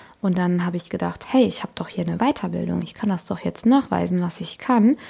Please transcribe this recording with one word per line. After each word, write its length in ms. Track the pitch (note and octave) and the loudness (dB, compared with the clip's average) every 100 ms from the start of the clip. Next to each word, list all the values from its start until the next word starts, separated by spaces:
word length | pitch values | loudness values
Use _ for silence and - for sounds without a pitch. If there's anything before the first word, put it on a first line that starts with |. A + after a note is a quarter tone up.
| - _ | -20 _
Und 180 | G3 F3+ | 0 2
dann 260 | F3+ F3 | 2 2
habe 120 | F3 F3 | 0 -4
ich 140 | - | -6
gedacht, 340 | - F3 - - | -6 -4 -6 0
„Hey, 180 | C4 | 4
ich 180 | A3 - | 4 2
habe 100 | - | -8
doch 140 | - E3+ | -8 -8
hier 180 | - E3+ | -4 -4
eine 120 | E3+ | 0
Weiterbildung, 640 | F3 - F3+ E3+ F3 F3 | 0 0 -4 -4 -2 -2
ich 120 | E3+ | -4
kann 140 | - G#3 | -4 -2
das 160 | F#3 | -2
doch 160 | - F#3+ | -4 -6
jetzt 260 | F3+ - A3 | -4 0 4
nachweisen, 540 | C4+ C4 F3 F3 F3+ | 4 4 -2 0 0
was 200 | F3 - | -2 -4
ich 180 | E3 - | -12 -10
kann. 380 | - A#3+ G#3+ D4+ | 0 4 4 4